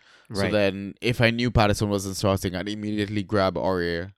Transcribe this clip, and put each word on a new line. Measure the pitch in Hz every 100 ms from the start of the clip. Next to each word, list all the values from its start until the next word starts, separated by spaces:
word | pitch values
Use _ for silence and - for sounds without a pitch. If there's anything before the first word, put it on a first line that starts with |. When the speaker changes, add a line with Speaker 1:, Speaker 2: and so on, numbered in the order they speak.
| _ _ _
Speaker 1:
So | 98
Speaker 2:
Right. | 95
Speaker 1:
then | 104 98 98 98 -
if | 113 120
I | 117
knew | 117 123
Patterson | 117 104 101 104
wasn't | 101 98 92
starting, | 101 98 98 87
I'd | 101
immediately | 107 104 107 101 107
grab | 90 104 95 85
Aurier. | 87 92 85 85 92